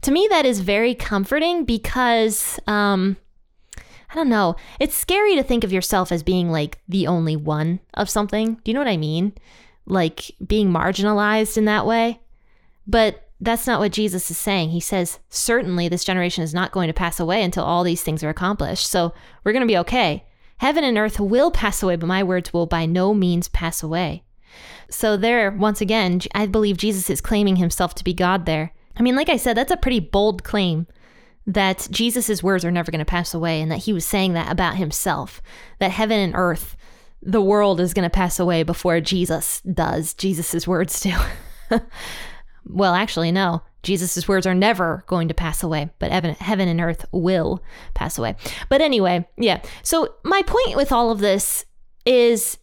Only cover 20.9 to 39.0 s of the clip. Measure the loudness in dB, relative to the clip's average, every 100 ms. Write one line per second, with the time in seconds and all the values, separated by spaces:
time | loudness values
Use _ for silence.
20.9 | 2 0 0 0 4 4 4 0 0 0
21.9 | 0 0 0 0 0 -2 -2 0 0 0
22.9 | 2 2 4 2 2 0 -2 -2 -6 -4
23.9 | -2 -4 -6 _ _ -20 -20 -20 -20 -16
24.9 | -2 0 2 2 2 2 2 0 0 0
25.9 | 2 2 0 -2 -4 0 2 2 2 0
26.9 | -2 -2 -4 0 2 2 2 2 0 -2
27.9 | -2 -6 0 0 0 0 -2 -4 -10 _
28.9 | -2 2 2 2 0 2 0 0 0 2
29.9 | 0 0 2 2 0 -2 0 0 0 -4
30.9 | -10 -20 -20 -20 _ -4 0 2 0 -6
31.9 | -2 0 0 -2 0 2 0 0 -2 -2
32.9 | -4 -2 -2 -2 -4 -2 -2 -2 -4 -2
33.9 | -2 0 0 0 0 -2 -2 -2 0 -4
34.9 | -2 -2 -2 -6 -12 -18 -18 -20 -2 -2
35.9 | 0 0 2 0 0 0 -2 -6 -14 -18
36.9 | -20 -20 -14 -2 2 4 4 4 2 0
37.9 | 2 2 2 2 2 2 2 0 0 2
38.9 | 2